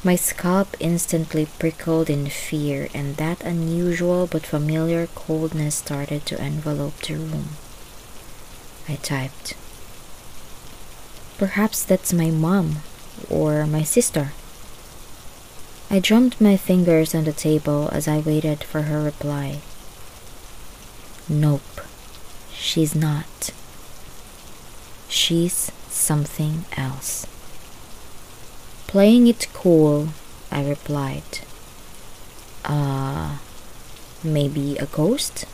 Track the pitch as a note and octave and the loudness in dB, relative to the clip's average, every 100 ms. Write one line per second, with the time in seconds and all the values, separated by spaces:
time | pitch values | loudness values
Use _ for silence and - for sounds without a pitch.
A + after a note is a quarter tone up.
0 | F#3 F3+ - - F3 F#3 G3 - E3 E3+ | 4 4 2 0 2 4 2 0 0 0
1 | - E3 D#3+ D#3 D#3 - E3 D#3 - D#3+ | 2 0 2 0 0 0 -2 -2 0 2
2 | D#3+ C#3+ C#3+ - - D#3 D3 C#3 C#3+ - | 2 2 0 -4 -4 -2 0 -2 -4 -4
3 | C#3+ C#3+ D#3 F3 - E3+ E3 E3+ F3 E3+ | -6 -2 -2 -2 -2 0 0 2 0 2
4 | F3 F3+ F3+ D#3+ - D3+ D3+ D#3 E3 E3+ | 2 2 2 -2 -2 0 2 2 2 0
5 | E3+ - - D#3 D#3+ D#3 D3 - - C#3+ | -2 -6 -2 0 0 0 -2 -2 -4 -6
6 | C#3+ D3 - - C#3+ D3+ D3+ D3 C#3+ - | -4 -4 -4 -4 -4 -4 -2 -2 -4 -6
7 | - D3+ D#3 D#3 D3 D3+ - - - - | -6 -6 -4 -4 -6 -10 -14 -16 -16 -16
8 | - - - - - - - - - C#3 | -16 -16 -14 -16 -16 -16 -16 -14 -8 -6
9 | - C#3 C3 - - - - - - - | -2 -4 -4 -8 -12 -12 -14 -14 -14 -14
10 | - - - - - - - - - - | -14 -14 -12 -12 -12 -14 -14 -14 -14 -14
11 | - - - - F#3+ G3+ A3 - - F#3 | -16 -14 -14 -2 -2 2 0 0 2 2
12 | - F3 D#3+ D#3+ D#3+ G3 D#3+ D3+ - - | 4 2 4 4 4 4 4 -2 -6 -14
13 | - - - D#3 D3+ D3+ D3+ D3+ D#3 - | -16 -14 -2 2 4 2 2 2 4 2
14 | - D#3+ C#3+ - - - - - - - | 2 0 -2 -6 -14 -16 -16 -16 -16 -16
15 | - - - - - - - - - G3 | -16 -14 -14 -16 -18 -14 -14 -14 2 2
16 | F#3 A3 B3+ - G#3 G3 - F#3 F3 D#3+ | 8 8 8 8 8 8 6 6 8 6
17 | D#3+ E3 D#3 D3+ D#3 D#3 D3 D3 D3 - | 6 2 2 2 4 4 4 2 2 0
18 | D3+ D3+ D#3 D3+ D#3 D3 - D#3 D3+ D3+ | 2 2 4 2 2 -2 -2 -2 0 0
19 | D3+ D3 D3 C#3+ C#3 C#3+ - - - - | 0 -2 -4 -2 -4 -6 -10 -14 -14 -14
20 | - - - - - - - - - - | -16 -14 -16 -16 -14 -14 -14 -16 -16 -16
21 | - - - D3+ D3+ C#3+ - - - - | -16 -14 -2 4 4 4 -2 -14 -14 -16
22 | - - - - - - - E3+ D#3 D3+ | -16 -14 -14 -14 -14 -6 -2 2 2 4
23 | D#3 D3 - - - - - - - - | 2 2 -4 -10 -10 -10 -16 -16 -14 -14
24 | - - - - - - - - - - | -14 -14 -16 -18 -16 -16 -16 -16 -16 -16
25 | - - - E3+ F3 - - - - - | -4 0 2 4 4 0 -4 -6 -8 -2
26 | - D3+ D3 - D3+ D#3+ F3+ - C3 C3 | 2 2 2 0 0 0 -4 -4 -4 -4
27 | - - - - - - - - - - | -6 -6 -8 -12 -12 -10 -12 -14 -14 -14
28 | - - - - - - - - - G3 | -12 -12 -14 -14 -14 -14 -14 -12 2 8
29 | G#3 A#3+ A#3+ A#3 - - F#3 E3 D3+ D3 | 10 12 10 8 -2 2 8 10 8 6
30 | D#3 D#3 - - - D3 C#3+ C#3+ - D3 | 2 -6 -14 -16 -6 -2 -2 -2 -4 -4
31 | C3+ C#3+ - - - - - - - - | -2 -6 -8 -10 -10 -16 -16 -16 -16 -16
32 | - - - - - - - D3 C#3 C3+ | -14 -16 -16 -16 -16 -10 -2 0 2 0
33 | C3+ D3 D#3 C#3+ - - - - - - | -2 -2 -4 -6 -10 -14 -14 -16 -16 -16
34 | - - D#3+ D3+ C#3+ D3 C#3 C#3 C#3+ - | -16 -6 0 2 2 0 -2 -2 -2 2
35 | D#3+ C#4 - - - | 2 2 -2 -6 -10